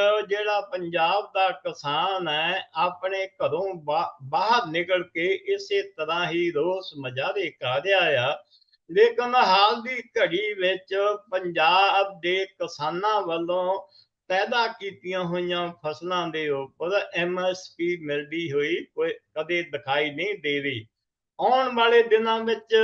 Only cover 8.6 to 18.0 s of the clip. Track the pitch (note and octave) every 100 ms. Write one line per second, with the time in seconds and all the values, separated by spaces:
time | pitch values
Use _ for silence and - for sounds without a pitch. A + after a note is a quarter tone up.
8.6 | _ _ - F#3 A#3 A#3 A#3+ B3+ G3 F#3+
9.6 | G#3 A#3 A#3+ B3 A#3+ A3+ F3 F3+ G#3+ G3
10.6 | F3+ F#3 - G3 G3+ G#3 - F#3 F3+ E3
11.6 | D#3 F#3 G3 G3 G3 F3 F3 F#3+ F#3+ -
12.6 | E3 - D3+ F3 G#3 G#3+ F3+ - E3+ F3+
13.6 | F3+ G3 - _ _ _ - F#3+ G#3 A#3+
14.6 | A3 - G3 - F3+ F#3 E3+ F3+ F3 F3
15.6 | F3 - D3+ D3+ F3 F3+ E3+ D#3 D3 C#3
16.6 | C3+ - E3+ G3+ - E3+ F3 F3+ F#3 F#3
17.6 | - - F3 F3